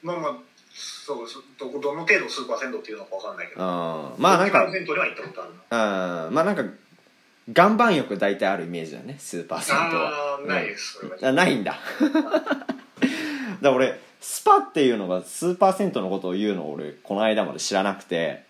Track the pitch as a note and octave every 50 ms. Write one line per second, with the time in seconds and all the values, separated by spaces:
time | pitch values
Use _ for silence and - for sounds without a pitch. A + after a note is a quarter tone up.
0 | - E3 F3 E3+ D#3+ D3 B2+ B2 - _ _ _ _ _ _ - - - - -
1 | - - C#3 A#2+ A#2 A2+ - C3+ C3 _ - - C#3 B2+ C3+ C#3+ C#3+ C#3+ C#3+ D#3+
2 | D#3+ E3 - F#3 F3 - - - B2+ - A#2 - - B2+ A#2+ G#2+ - - G#2+ G#2
3 | F#2+ - - F#2+ - G2+ - F2+ F2 - - - F#2 F#2 F2+ F2 E2+ E2 D#2+ D#2
4 | D2+ C#2 - - C#3 F3+ F#3+ F3 F#3 G3+ - C3+ - - - F#3+ E3+ D#3+ D3+ C#3
5 | - - - - - - - - - - - - - _ A#2 A#2 A2 G#2 G2 F#2+
6 | F#2 F2+ F2 E2+ F2+ F#2 G#2+ D3 E3 G3 G3+ - B2 F#2 - - _ _ _ _
7 | _ _ _ _ _ _ _ _ _ - A2+ - F3 G#3 A3 G#3+ B3 A#3 F#3+ C#3+
8 | B2 - G#2 F#2 G2+ G2+ G2+ G2 G#2 F#2+ G2 F#2+ E2 E2+ F2 E2+ D#2+ D#2+ D2+ A#1
9 | C2 A#2 C#3 C#3+ - - - F3 - - - - - - C#3+ D3 E3 E3 E3 E3+
10 | D#3 - D3+ D3 D3 C#3+ C#3+ C#3 C#3+ D3 D3 - - - - - - - - -
11 | - - - - - C3 C3 D#3 F3+ F#3 C#3+ A#2+ G2 E2+ D2+ - - - - -
12 | C#4+ C#4+ - D#4+ C#4+ - D4+ D#4 - A4 C#4+ C4+ - - - - - - _ -
13 | - C4+ D4+ D#4+ D#4+ D4+ D4 C#4 C4 A3+ F#3+ F#3 - C#3+ B2+ B2+ C3 B2 - -
14 | - - _ _ - - - - - G#4+ G#4 - - - - - - B2+ A#2 G#2+
15 | G2 F2+ F#2 F#2 - - - - D#3+ F3 F3+ F3+ G#3 F#3+ F#3 - G#3 F3+ - A#2+
16 | F#2+ F#2 F#2+ F#2+ F#2 F2+ F2+ F#2+ G#2 G#2+ G2 F2+ D#2 D2+ D2 D2+ D2+ D2+ D2 -
17 | _ - G2 G2 A2 A2 G#2+ A2 G2 D#2 C2 D2+ - - G2+ F#2+ G2 G2+ F#2+ G2
18 | - - F2+ E2 E2 D2+ C2+ - - _